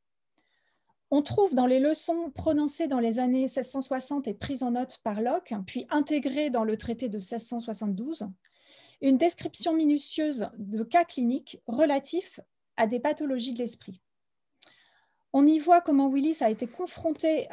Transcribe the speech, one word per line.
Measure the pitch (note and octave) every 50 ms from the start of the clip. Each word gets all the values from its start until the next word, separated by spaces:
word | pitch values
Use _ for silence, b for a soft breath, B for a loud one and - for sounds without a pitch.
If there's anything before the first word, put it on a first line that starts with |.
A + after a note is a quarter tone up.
| _ _ _ _ _ _ _ _ _ _ _ _ _ _ _ _ _ _ _ _ _ _
On | C#4 C#4+ D4
trouve | - - - G4+ F#4+ C#4+
dans | B3 B3
les | B3+ B3+ C4
leçons | C4+ D4 D#4 D4+ - - E4 E4+ E4 D#4 -
prononcées | - - D#4+ D#4 D4 D4+ D4 - - E4 C#4+
dans | C#4 B3+
les | A#3 A#3 A3 A#3+
années | B3+ B3 B3+ C4 C4 C4
sept | - C4+ B3
cent | - - C4+
soixante | C4 - C#4 B3+ B3+ - C#4+ C#4+ C4 -
et | G3
prises | - - - C#4+ B3 C4
en | B3 A#3
note | A#3+ B3+ B3 - - _
par | A#3 G3+ G#3 A3+
Locke, | A#3+ D4 F#4 F4+ - A#3 G#3 F#3+
puis | - - B3 B3 -
intégrées | - D4 D4 - D#4 D4 B3 C#4+ B3+ D4 D4+ D4
dans | A#3+ A#3+ A3
le | A3 G#3+
traité | G#3+ - A#3 A#3 A3+ C4 A#3+
de | G3 G#3+
seize | F#3+ - A#3+ A3+ A3+
cent | - A#3+ A#3
soixante-douze, | A#3 A#3 A3 G#3+ A3 G#3 G3 F#3 A#3 C#4+ E4 - G#3+ G3+ F#3+ - b b b b b b b b b b b b
une | - C4+ C4+
description | B3 D#4+ E4+ - - - E4 - - - F4 D#4+
minutieuse | D#4+ D#4+ D4 D4 C#4+ - - - - D#4 D4+ C#4+ B3 G3+ - - -
de | G3+ G3 G#3 G#3+ A3+
cas | A3+ - F4 E4+
cliniques | E4+ - - B3 A#3 B3 C#4 - - - - _
relatifs | - A3+ B3 D#4+ D4+ C#4 C#4 C#4 - - E4+ F#4 - - - - _ _ _ _ _ _ -
à | A3+
des | A3 A#3 B3
pathologies | A#3+ D4 D4+ - D#4 C#4+ C4+ B3 A3+ C4 B3
de | A#3
l'esprit. | B3 A3 - - - - F#3+ - _ _ _ _ _ _ _ _ _ _ _ _ b b b b b b b b b b b b b _ -
On | C4+ C#4+
y | D4 D#4 D#4
voit | C#4+ E4 F4 F4
comment | E4+ - D4 C4+ C#4 C4+
Willis | C4 C#4 C4+ D#4 D#4+ - C4+
a | A3
été | A3 G#3+ B3+
confronté, | A#3 - - F4+ F4 - - - E4 D4+ - - D#4+ D#4+ D4 - -